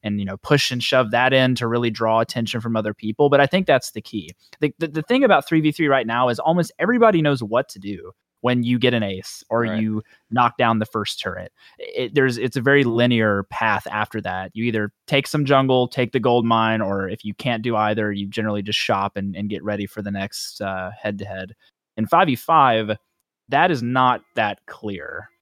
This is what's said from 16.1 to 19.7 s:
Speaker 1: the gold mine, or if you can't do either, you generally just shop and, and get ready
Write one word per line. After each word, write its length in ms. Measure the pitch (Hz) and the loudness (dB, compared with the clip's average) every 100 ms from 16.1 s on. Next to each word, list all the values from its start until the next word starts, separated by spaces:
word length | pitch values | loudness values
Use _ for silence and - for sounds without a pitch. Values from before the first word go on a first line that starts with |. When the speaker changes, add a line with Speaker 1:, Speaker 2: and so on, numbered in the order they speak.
Speaker 1:
the 80 | 131 | 0
gold 240 | 123 120 | 2 2
mine, 380 | 117 113 110 110 | 2 2 2 0
or 260 | 98 98 95 | -2 -4 -6
if 160 | 107 | -8
you 120 | 104 101 | -10 -6
can't 260 | 131 117 | -6 -4
do 140 | 117 110 | -2 0
either, 360 | 107 107 107 | 0 0 -2
you 140 | 101 101 | -4 -6
generally 380 | 107 107 104 | -4 -4 -4
just 160 | 101 104 | -4 -4
shop 360 | - 98 98 101 | -2 -2 -2 -4
and, 200 | 98 92 | -8 -6
and 120 | 101 | -6
get 160 | 98 | -6
ready 220 | 98 | -6